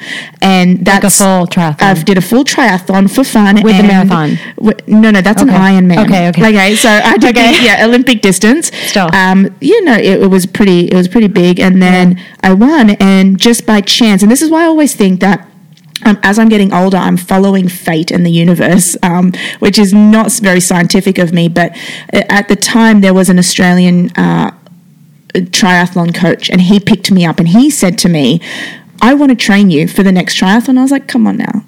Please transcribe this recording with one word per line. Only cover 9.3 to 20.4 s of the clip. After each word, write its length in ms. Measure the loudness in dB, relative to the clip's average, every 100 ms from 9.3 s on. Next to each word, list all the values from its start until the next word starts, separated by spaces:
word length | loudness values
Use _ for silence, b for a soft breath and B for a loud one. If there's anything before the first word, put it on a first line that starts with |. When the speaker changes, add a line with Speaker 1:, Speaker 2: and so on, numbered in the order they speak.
| 2 0 -2
Speaker 1:
you 200 | 0 0
know, 120 | 2 0
it, 280 | 0 0
it 60 | 2
was 140 | 0
pretty, 440 | -2 -2 0 2 0
it 60 |
was 140 | 0 0
pretty 200 | 0 0
big, 300 | 0 0 0
and 220 | 2 2
then 360 | 2 2 2 0
Speaker 2:
Yeah. 320 | -8 -4 0
Speaker 1:
I 20 |
won, 380 | 2 2 4 2
and 400 | 2 2 2 2 2
just 260 | 0 -2
by 160 | 0 -2
chance, 420 | -2 -2 0 2
and 80 | 2
this 100 | 2
is 80 | 0
why 140 | 0
I 20 | 0
always 260 | 0 -2
think 260 | 0 -2 0
that, 260 | -2 -2 -8 _ _ _ _ -4
um, 140 | -2 0
as 120 | 0 2
I'm 100 | 2
getting 240 | 2 0
older, 240 | 0 0 0
I'm 200 | -2 -4
following 520 | -2 0 0 0 -4
fate 420 | -6 -6 -4 -4
and 160 | -2 0
the 40 |
universe, 680 | 0 0 0 0 0 -2 -4
um, 280 | -4 0 -2 -4 B B
which 180 | -2 0
is 140 | 2
not 320 | 4 4 2 0
s-, 140 | -2